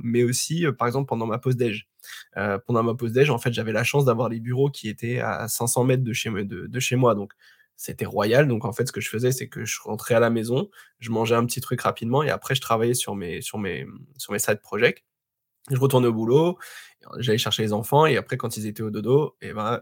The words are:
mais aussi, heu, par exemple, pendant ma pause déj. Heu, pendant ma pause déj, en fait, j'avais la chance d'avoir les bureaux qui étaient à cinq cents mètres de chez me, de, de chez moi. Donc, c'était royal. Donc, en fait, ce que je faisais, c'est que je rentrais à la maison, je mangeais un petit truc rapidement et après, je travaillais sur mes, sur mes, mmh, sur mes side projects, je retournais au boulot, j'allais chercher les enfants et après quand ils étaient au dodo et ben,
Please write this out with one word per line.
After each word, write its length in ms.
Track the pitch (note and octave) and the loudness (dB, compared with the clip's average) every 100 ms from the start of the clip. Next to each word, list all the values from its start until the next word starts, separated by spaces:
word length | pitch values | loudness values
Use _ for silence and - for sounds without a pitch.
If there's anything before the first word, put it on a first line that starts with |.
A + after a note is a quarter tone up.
mais 200 | A#2 A#2+ | -2 2
aussi, 420 | A#2+ B2+ - E3 D#3+ | 2 0 -2 0 0
heu, 100 | A#2+ | 0
par 120 | A#2+ | 0
exemple, 200 | C3+ C#3 | 0 -2
pendant 160 | A2+ A2+ | -2 -2
ma 120 | A2 | -2
pause 180 | C3 B2 | 0 0
déj. 320 | A#2+ G#2+ - _ - - - - | 0 -2 -10 _ -20 -20 -12 -6
Heu, 220 | G2+ G2 - | -2 -4 0
pendant 160 | A#2 | 0
ma 120 | A#2 A2+ | 0 -2
pause 160 | A#2 | 0
déj, 160 | B2 D3 | 4 4
en 80 | A#2 | 2
fait, 140 | B2+ | 0
j'avais 200 | A#2+ A2 | -2 -2
la 100 | G#2+ | 0
chance 220 | A#2+ C#3+ C3 | 2 4 4
d'avoir 240 | A#2 A2+ | 4 0
les 100 | A2+ | -2
bureaux 300 | A#2+ B2+ C#3+ | -4 0 0
qui 200 | - A2 | 0 -8
étaient 300 | G2+ A#2 B2 | -6 -4 -2
à 280 | A2+ F#2 A2+ | -2 -4 -4
cinq 180 | - A#2 | -2 0
cents 160 | B2 | 2
mètres 200 | C3 C3 | 4 2
de 100 | A#2+ | 2
chez 160 | - B2+ | -2 -2
me, 160 | G2+ G2+ | -4 -4
de, 220 | F2+ G#2 | -8 -6
de 120 | B2 | -4
chez 160 | - B2+ | 0 4
moi. 200 | B2 G#2 | 4 4
Donc, 180 | G2 - _ _ _ - | -2 -12 _ _ _ -14
c'était 280 | - - G#2 | -12 -6 -4
royal. 420 | G#2 G#2+ B2+ D3 | 0 4 6 4
Donc, 180 | A2 A2 | 2 -2
en 80 | |
fait, 140 | - B2 | -2 -4
ce 40 | |
que 80 | - | -4
je 80 | - | -6
faisais, 220 | A2 B2+ | 0 0
c'est 180 | C3 A2+ | 0 -6
que 160 | - A2+ | -8 -8
je 160 | - | -8
rentrais 320 | - A2 - A#2 | -6 -8 2 4
à 40 | |
la 80 | A#2 | 4
maison, 400 | A#2 A2+ C3 G#3 - - _ | 2 0 0 -2 -10 -20 _
je 120 | A2+ | -4
mangeais 240 | A2+ A2+ A#2 | 0 4 4
un 100 | A#2+ | 2
petit 160 | B2+ | -2
truc 200 | - A#2 | -4 -2
rapidement 420 | - - A2+ C3+ | -2 -2 0 0
et 60 | C#3+ | 2
après, 260 | - - C3 | -2 -2 -2
je 60 | |
travaillais 320 | - A2+ A#2+ B2 | 0 2 2 0
sur 200 | - G2+ | -2 -6
mes, 260 | F2 E2+ | -6 -8
sur 160 | - G#2 | -8 -6
mes, 260 | F#2+ D2 - | -4 -6 -10
mmh, 140 | - - - | -16 -20 -16
sur 160 | - | -6
mes 60 | G2+ | -4
side 220 | - G#2+ | -2 -2
projects, 440 | - G#2 C3 - _ _ _ _ _ _ - | -2 -2 -2 -2 _ _ _ _ _ _ -6
je 60 | C3 | 0
retournais 300 | C3+ B2+ A#2+ | 2 4 2
au 60 | |
boulot, 440 | A2 A2+ C#3+ E3+ - - - - _ - - | 0 2 4 4 -2 -12 -18 -20 _ -16 -6
j'allais 180 | B2 G#2+ | 0 0
chercher 260 | G#2+ - | 0 -2
les 100 | A2 | -2
enfants 320 | G#2+ A2 C#3+ D#3 | -2 2 4 6
et 120 | A2 | 2
après 200 | - B2+ | -2 -6
quand 200 | A2+ G#2+ | -6 -6
ils 80 | G#2+ | -8
étaient 160 | G#2+ | -6
au 80 | A2 | -6
dodo 460 | G#2+ G#2+ C#3+ - _ | -4 2 2 2 _
et 120 | A#2+ | -10
ben, 280 | G#2+ G#2+ A#2+ | -6 -4 -4